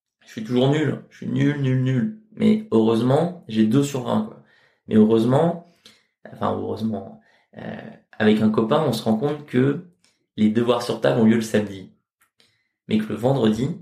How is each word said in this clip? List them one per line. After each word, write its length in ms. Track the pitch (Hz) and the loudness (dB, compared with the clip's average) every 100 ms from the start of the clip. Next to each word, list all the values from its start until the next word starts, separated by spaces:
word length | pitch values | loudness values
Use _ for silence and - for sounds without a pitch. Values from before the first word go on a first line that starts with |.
| _ _ | _ _
je 80 | - | -16
suis 100 | - | -12
toujours 260 | 110 123 135 | -4 0 2
nul. 360 | 151 143 - - | 2 -2 -4 -12
Je 80 | - | -14
suis 100 | - | -6
nul, 320 | 127 139 143 | 0 0 0
nul, 220 | 135 131 | 0 0
nul. 400 | 127 131 110 - _ | 0 0 -2 -6 _
Mais 340 | - 107 - - | 0 2 2 2
heureusement, 720 | 110 110 113 123 143 175 - - | 2 2 2 2 2 0 -6 -6
j'ai 200 | 110 110 | 0 2
deux 180 | 135 | 2
sur 180 | 143 131 | 0 -4
vingt, 200 | 120 110 | -4 -4
quoi. 200 | 107 - _ _ _ _ - | -4 -10 _ _ _ _ 0
Mais 80 | 110 | 4
heureusement, 760 | 107 113 117 139 170 175 - _ - _ _ _ - | 4 4 2 2 0 -2 -12 _ -20 _ _ _ -18
enfin, 220 | - 104 | -6 -6
heureusement, 680 | 98 98 101 110 101 95 - _ _ _ - | -4 -8 -6 -6 -6 -12 -20 _ _ _ -16
euh, 180 | - - - - _ - | -14 -14 -16 -20 _ 0
avec 220 | 107 107 | 2 4
un 100 | 107 | 2
copain, 320 | 110 113 151 | 2 0 0
on 80 | 151 | 0
se 120 | - | -2
rend 120 | 117 107 | -2 -2
compte 300 | 147 147 - | -2 -6 -4
que 380 | 123 135 165 - _ _ _ _ - | 0 0 0 -8 _ _ _ _ 0
les 120 | 107 | 2
devoirs 340 | 110 117 120 | 2 2 0
sur 180 | - 113 | -2 -2
table 200 | 135 131 | 0 2
ont 60 | 110 | 2
lieu 100 | 113 | 2
le 60 | |
samedi. 500 | 107 107 104 98 92 _ _ _ _ _ _ _ _ _ - | -2 -8 -10 -12 -18 _ _ _ _ _ _ _ _ _ -4
Mais 100 | 110 | -4
que 80 | - | -4
le 60 | |
vendredi 540 | 107 123 131 110 110 147 185 | -2 0 2 0 0 -4 -6